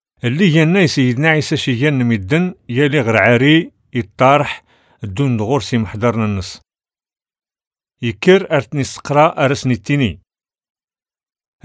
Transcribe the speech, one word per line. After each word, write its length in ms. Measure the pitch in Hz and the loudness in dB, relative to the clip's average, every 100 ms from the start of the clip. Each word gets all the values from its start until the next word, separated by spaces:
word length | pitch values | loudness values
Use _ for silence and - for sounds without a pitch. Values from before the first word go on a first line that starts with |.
| _ - | _ -8
اللي 320 | 123 143 202 156 | -4 0 2 4
ينا 320 | 156 196 165 | 2 2 2
سيدنا 420 | 147 127 120 160 | 2 0 0 0
عيسى 280 | 156 - - | 0 -2 -4
شيان 460 | - 117 151 135 | -4 -2 0 0
ميدن 520 | 120 113 92 160 180 - - | 0 -2 -2 -2 -2 -6 -8
يالي 320 | 120 147 147 | -2 0 0
غير 160 | 113 110 | 2 2
عاري 540 | 104 120 139 160 175 _ _ | 4 4 4 2 0 _ _
يطارح 680 | - - - 131 143 135 - _ _ _ - | -8 -6 0 2 4 0 -10 _ _ _ -16
الدون 340 | 104 95 139 113 | -12 -4 -2 -2
دغور 240 | 104 139 | -2 -2
سي 160 | - 120 | -2 -4
محضرنا 480 | 98 107 117 110 107 | -4 -2 -2 -2 -2
النص. 360 | 98 92 - _ _ _ _ _ _ _ _ _ _ _ _ _ - | -4 -8 -14 _ _ _ _ _ _ _ _ _ _ _ _ _ -8
يكر 540 | 123 104 180 190 185 151 | -8 -2 2 2 2 -4
أرتني 260 | - 147 | -4 -6
السقرا 640 | 123 - - 143 160 - 135 | -6 -8 -2 2 2 2 -2
أرسني 280 | 139 131 | -2 -2
التيني. 480 | 117 - 143 113 - _ _ _ _ _ _ _ _ _ _ _ _ _ _ | -2 -2 -2 -2 -4 _ _ _ _ _ _ _ _ _ _ _ _ _ _